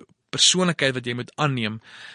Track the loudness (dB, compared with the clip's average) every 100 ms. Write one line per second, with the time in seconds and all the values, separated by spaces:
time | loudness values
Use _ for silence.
0 | -20 _ _ 2 4 4 2 2 0 0
1 | -4 -6 -6 -2 0 0 -2 -6 -12 -20
2 | -20